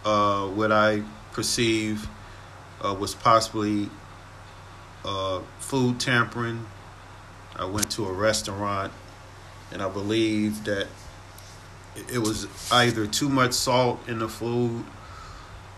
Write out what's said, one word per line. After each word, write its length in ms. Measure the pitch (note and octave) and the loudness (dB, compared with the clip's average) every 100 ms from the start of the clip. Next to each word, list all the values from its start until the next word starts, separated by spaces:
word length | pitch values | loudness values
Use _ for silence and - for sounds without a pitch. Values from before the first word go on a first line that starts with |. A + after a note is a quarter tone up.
uh, 420 | G#2+ G#2 G#2 G2+ G2 | 2 4 6 4 0
what 240 | G2 G#2+ | 2 6
I 320 | G#2+ G#2+ G#2+ G#2+ - - | 8 6 4 -2 -10 -8
perceive, 760 | - G#2+ - A#2 A2 G#2+ G#2+ - - - - - - - - | -4 0 4 4 4 2 -2 -4 -10 -16 -16 -18 -18 -18 -4
uh, 140 | G2+ | -2
was 180 | G2 G2+ | 0 -2
possibly, 800 | - B2 A2+ A2 A2 G#2 G#2 G2+ - - - - - - - - - - - | 2 6 6 6 0 2 0 -2 -8 -16 -18 -18 -18 -18 -18 -18 -18 -18 -12
uh, 360 | F#2+ G2 F#2+ F#2 E2+ - | -6 -2 0 -2 -6 -12
food 400 | - C3+ B2+ B2 | -2 4 4 2
tampering. 680 | - B2 A#2 A#2+ A#2 A2+ G#2+ - - - - - - - - - | 4 4 4 0 -4 -4 -8 -14 -16 -18 -18 -18 -18 -18 -14 -8
I 80 | |
went 260 | F#2 G#2+ - | -4 0 0
to 140 | - G2 | 0 -2
a 60 | |
restaurant, 800 | F#2 A2 G#2+ G#2+ G2 G2+ G2 G2 - - - - - - - - | 2 2 2 0 -2 -2 0 -4 -8 -16 -18 -18 -18 -18 -18 -12
and 100 | - | -6
I 60 | F#2+ | -4
believe 720 | G2 G2+ A2+ A2 G#2+ G#2+ G#2+ | -2 0 2 4 4 2 0
that 240 | A2 G2+ G2+ - - - - - - - - - - - | -2 -2 -4 -8 -16 -16 -18 -18 -18 -18 -18 -18 -16 -14
it, 160 | - | -4
it 60 | B2 | 0
was 280 | G#2+ G#2+ G2+ - - | 2 0 -4 -8 4
either 380 | B2 A#2+ A2 G#2 | 6 6 4 0
too 200 | - D3 | 0 2
much 240 | C3+ B2 | 4 4
salt 460 | - C3+ B2 B2 A#2 - | 4 4 4 4 2 -4
in 140 | A2+ | -4
the 80 | A2+ | -4
food 560 | - A#2 A#2+ A#2+ A#2 - - - - - - - - - | -4 -2 2 2 0 -6 -12 -16 -14 -14 -16 -16 -16 -16